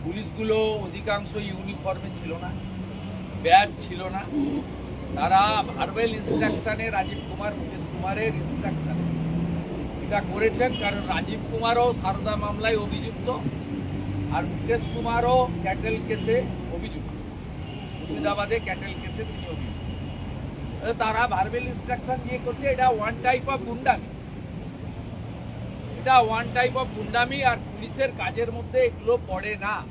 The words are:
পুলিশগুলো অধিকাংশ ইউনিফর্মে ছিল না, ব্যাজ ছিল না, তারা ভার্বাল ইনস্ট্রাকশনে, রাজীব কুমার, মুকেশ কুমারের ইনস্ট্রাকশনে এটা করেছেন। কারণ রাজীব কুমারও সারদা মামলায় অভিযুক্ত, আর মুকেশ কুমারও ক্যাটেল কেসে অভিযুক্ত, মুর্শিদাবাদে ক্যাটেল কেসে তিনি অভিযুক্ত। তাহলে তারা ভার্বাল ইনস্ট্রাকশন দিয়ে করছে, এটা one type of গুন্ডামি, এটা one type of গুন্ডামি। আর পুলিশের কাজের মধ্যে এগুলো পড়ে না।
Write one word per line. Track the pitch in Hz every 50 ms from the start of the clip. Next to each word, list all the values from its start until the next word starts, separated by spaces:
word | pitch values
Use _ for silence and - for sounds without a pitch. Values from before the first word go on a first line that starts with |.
| -
পুলিশগুলো | 151 185 202 214 - - 214 220 220 220 220 220 220 220 214 202 185
অধিকাংশ | 160 208 - 214 202 202 202 - - 214 208 202
ইউনিফর্মে | 196 190 190 196 202 196 - 190 190 180 185 190 185 -
ছিল | 175 165 165 165 175
না, | 180 185 - - - - - - - - - - - - - - - - - -
ব্যাজ | 160 170 190 208 202 - - -
ছিল | - 175 175 185 185 190
না, | 190 214 - - 294 277 285 285 277 262 - - - - - - - - - - 139
তারা | 147 175 185 190 202 214 220 208 190 -
ভার্বাল | - - 165 - - 214 233 226 220 -
ইনস্ট্রাকশনে, | 202 - - - - - - - - 220 214 214 220 226 - 196
রাজীব | 190 - - - - -
কুমার, | - - 202 208 202 -
মুকেশ | - - - - - -
কুমারের | - - 180 185 196 208 220 226 - -
ইনস্ট্রাকশনে | - - - - - - - - - - - 165 170 - 82 - 160 160 165 170 170 - - - - - - - - - - - -
এটা | - - 202 - -
করেছেন। | - - 226 220 214 - 247 254 240 233
কারণ | 226 202 196 202 190 - 180
রাজীব | 160 175 - 214 - - -
কুমারও | - 226 226 226 233 240 240 247 233 -
সারদা | - 185 190 202 - 214 214 208 208
মামলায় | 208 208 214 214 220 226 214 208
অভিযুক্ত, | - - - - 233 - - - 240 254 277 - - - - - - - - - - - - - - - - - - 147
আর | 160 - -
মুকেশ | - - - - 233 240 - - -
কুমারও | 233 226 233 226 233 240 240 254 254 254 247 - 170 175
ক্যাটেল | 185 190 - - 220 220 220 214 -
কেসে | 220 208 - 180 226 247 262 254 - - - - -
অভিযুক্ত, | 170 - - - 151 - - - - - - - - - - - - - - - - - - - -
মুর্শিদাবাদে | - - 151 - 151 202 202 202 202 202 220 233 220 202
ক্যাটেল | 185 - - 190 190 -
কেসে | - - - - 220 -
তিনি | - - 175 175 -
অভিযুক্ত। | - - - - - - - - - - - - - - - - - - - - - - - - -
তাহলে | - 214 233 - 233
তারা | 220 220 220 240 240 214
ভার্বাল | 180 190 208 226 240 247 247 247
ইনস্ট্রাকশন | - - - 247 240 - 240 254 254 254
দিয়ে | 247 254 247 -
করছে, | 247 240 - 269 277 262
এটা | 254 254 254 247 220 208
one | 214 233 - -
type | 247 254 254 254 269 269
of | 262 - 233
গুন্ডামি, | 233 226 - 269 233 208 - - - - - - - - - - - - - - - - - - - - - - - - - - - - - - - - - - - - - - - -
এটা | - 254 262 254 240 220 220 226
one | 240 240 - 247
type | 247 247 247 254
of | 262 - - 214
গুন্ডামি। | 214 208 220 240 240 247 269 285 277 254
আর | 233 226 - -
পুলিশের | 190 196 208 233 - 262 269 262 240 -
কাজের | 196 185 185 220 233 226 240 240
মধ্যে | 233 - - 254 254 240
এগুলো | 226 - 208 220 240 240 - -
পড়ে | 190 185 196 208 214 202 196
না। | 202 214 185 151 -